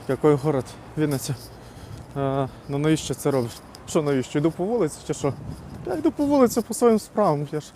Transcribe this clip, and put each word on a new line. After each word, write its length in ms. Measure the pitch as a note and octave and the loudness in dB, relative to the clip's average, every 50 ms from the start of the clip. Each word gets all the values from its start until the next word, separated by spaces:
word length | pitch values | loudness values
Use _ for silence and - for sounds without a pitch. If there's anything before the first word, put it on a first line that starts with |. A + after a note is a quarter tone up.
| - - | -4 -4
який 260 | C3 - - D3+ D3 | -2 4 6 6 6
город? 300 | C3+ C3+ D#3 D3 C3 A#2 - - - - - - D3+ | 6 4 2 0 0 -2 -4 -8 -16 -18 -10 -4 -2
Вінниця. 360 | D3+ D3+ C#3+ B2+ - - C3 - - - - - - - - - - - - - - - - | 0 0 0 -2 -2 -4 -6 -8 -8 -14 -18 -18 -20 -20 -18 -18 -16 -16 -16 -16 -16 -10 -6
Е, 320 | C#3+ C#3 C3+ C3+ C#3 C3+ B2 - - - - | -2 -2 0 0 0 -2 -2 -6 -10 -10 -6
ну 100 | C#3 C#3 | -4 0
навіщо 360 | D3 D#3 D#3 D3 - - C3 | 2 2 2 2 0 -4 -6
це 160 | - - D3 | -2 0 0
робиш? 220 | C#3 C3 A#2 A2+ - - - - - - - - | 2 2 0 -2 -4 -10 -16 -18 -20 -18 -8 -2
Що 140 | - E3+ D3 | 0 0 2
навіщо? 360 | C#3+ C#3 C3 B2 - - D3+ | 2 2 2 0 0 0 0
Йду 120 | D3+ E3 | 2 0
по 140 | D#3 - F3 | 0 0 -2
вулиці 340 | G#3 A#3+ A#3 F3+ D3 - - - | 0 0 0 0 0 -2 -6 -8
чи 80 | - D3 | -8 -4
що? 180 | - - C#3 G#2+ - - - - - - - - - - | -2 -2 -2 -2 -4 -6 -12 -12 -12 -14 -14 -14 -12 -8
Я 80 | F4+ F#4 | -6 -4
йду 180 | D#4 D#4 D#4+ - | 0 0 0 0
по 120 | - D4 | 2 2
вулиці 360 | C#4+ D4 C#4 B3+ A3+ - A#3+ | 4 6 6 6 6 4 2
по 140 | G#3 - A3+ | -2 -2 0
своїм 240 | - A#3+ A#3+ A3+ G#3 | 2 4 6 6 4
справам, 500 | - - - G#3+ G#3 F3 D3+ C#3+ D3 C#3 D#3 | 2 -2 0 2 2 4 2 2 0 -4 -6
я 80 | D3+ | -6
ж 60 | - - - | -8 -8 -14